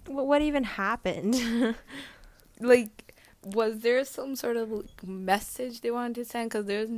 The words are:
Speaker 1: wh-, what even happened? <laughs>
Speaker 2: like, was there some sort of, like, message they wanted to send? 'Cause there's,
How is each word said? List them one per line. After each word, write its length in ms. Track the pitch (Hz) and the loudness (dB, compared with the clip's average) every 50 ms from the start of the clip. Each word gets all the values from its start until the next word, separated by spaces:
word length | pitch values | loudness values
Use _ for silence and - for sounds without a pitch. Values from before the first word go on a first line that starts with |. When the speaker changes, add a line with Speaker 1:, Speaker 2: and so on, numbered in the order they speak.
| - | -12
Speaker 1:
wh-, 180 | - 269 277 269 | -8 -4 -2 2
what 160 | 277 285 294 | 4 4 4
even 240 | 302 302 294 285 247 | 4 4 2 0 0
happened? 720 | 202 - - 196 202 226 247 - 196 - - 151 202 247 254 240 233 233 233 247 220 233 - - - 277 277 277 - - | -2 -4 -4 -2 -2 -2 -2 -2 -4 -4 -2 0 0 2 2 0 0 0 0 0 0 -2 -4 -10 -14 -16 -16 -16 -16 -18
<laughs> 460 | - - - - - _ _ - - | -20 -20 -20 -20 -20 _ _ -14 -2
Speaker 2:
like, 540 | 220 247 247 247 226 214 - - - - - - - - - _ - | 6 8 8 8 8 4 -8 -16 -20 -20 -20 -20 -20 -20 -20 _ -12
was 380 | 196 202 226 226 220 226 214 | -4 0 0 2 2 0 0
there 240 | 226 233 247 254 269 | 2 4 4 4 2
some 320 | 262 - - - 277 269 | 0 -4 -8 -6 -6 -6
sort 200 | 247 - 240 233 | -4 -2 -2 -2
of, 140 | 233 226 220 | -2 -2 -4
like, 320 | 220 208 - - - - - | -4 -6 -6 -10 -14 -14 -12
message 720 | 185 190 190 190 185 190 208 208 - - - 254 254 233 233 | -10 -8 -6 0 2 2 2 0 -4 -8 -8 -8 -8 -8 -6
they 100 | - 233 | -4 -4
wanted 240 | 233 240 240 240 233 | -2 -2 -4 -4 -6
to 80 | 240 240 | -6 -8
send? 260 | - - 233 233 226 | -6 -6 -6 -4 -2
'Cause 140 | - 214 208 | -2 -4 -2
there's, 240 | 202 202 208 220 220 233 | -2 -2 -2 -2 -4 -4